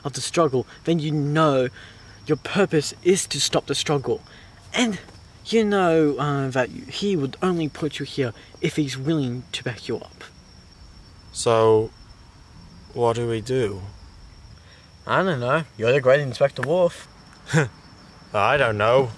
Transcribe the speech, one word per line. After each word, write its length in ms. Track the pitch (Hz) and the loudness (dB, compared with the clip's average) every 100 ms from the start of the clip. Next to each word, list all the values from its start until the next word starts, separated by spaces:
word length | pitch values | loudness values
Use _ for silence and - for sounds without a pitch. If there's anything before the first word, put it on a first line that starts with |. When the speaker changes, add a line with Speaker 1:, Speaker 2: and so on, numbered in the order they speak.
| 143 | -10
Speaker 1:
of 80 | |
the 80 | 127 | -8
struggle, 440 | - - 156 127 - - - | -4 0 2 0 -4 -6 -2
then 140 | 165 | 0
you 120 | 151 | 0
know 560 | 151 143 151 156 135 123 - - - - - - | -2 0 2 4 2 0 -6 -20 -20 -20 -10 -4
your 120 | 151 | -4
purpose 560 | - 196 190 160 - - | -2 0 2 0 -2 -2
is 240 | 175 190 - | 0 2 0
to 140 | 139 | -4
stop 240 | - 156 - | -2 -2 -2
the 100 | 139 | -4
struggle. 460 | - 143 123 110 - - - - - | -2 -2 -2 -6 -8 -20 -20 -20 -8
And 260 | 196 240 185 - - - - - | -2 -2 -2 -12 -20 -20 -18 -2
you 120 | 226 | 0
know, 520 | 208 202 175 160 151 127 | 2 2 4 4 2 0
uh, 320 | 147 139 135 | -2 -2 -2
that 200 | 127 113 | -2 -2
he 460 | - - - 202 180 | -6 -12 -6 -2 0
would 220 | 135 - | -2 -2
only 280 | 185 175 151 | -2 0 -4
put 300 | - 151 - | -4 -6 -6
you 60 | 143 | -8
here 280 | - 123 - - - | -4 -4 -6 -18 -6
if 140 | 160 - | -4 -2
he's 220 | 143 131 | -4 -4
willing 460 | 135 160 127 123 - | -2 0 -2 -4 -10
to 100 | - | -10
back 240 | 127 110 - | -8 -8 -8
you 100 | 113 | -8
up. 260 | - - - - - - - - - - - - - | -8 -20 -20 -20 -20 -20 -20 -20 -20 -20 -20 -20 -16
Speaker 2:
So, 600 | - 123 113 113 110 110 - - - - - - - - - - | -4 2 4 6 4 2 -8 -20 -20 -20 -20 -20 -20 -20 -20 -12
what 220 | - 117 117 | -2 0 0
do 120 | 120 | -2
we 140 | 113 | -4
do? 400 | 110 131 110 98 101 - - - - - - - - - - - - | -4 -2 -2 -4 -14 -18 -20 -20 -20 -20 -20 -20 -20 -20 -20 -14 -2
Speaker 1:
I 180 | 131 | 0
don't 160 | 190 139 | 0 0
know. 240 | 120 156 156 - | 0 -2 -2 -2
You're 160 | 113 | 2
the 80 | 139 | 4
great 180 | 127 143 | 4 4
Inspector 420 | 139 - 139 - 127 | 2 0 0 0 -2
Worf. 400 | 180 175 - - - - - - | 2 2 -2 -20 -20 -20 -20 -2
Speaker 2:
<laughs> 800 | 160 127 - - - - - - | 0 0 -4 -20 -20 -20 -20 -4
I 240 | 104 104 143 | 0 2 4
don't 200 | 120 104 | 2 2
know. 340 | 107 131 123 | 4 4 2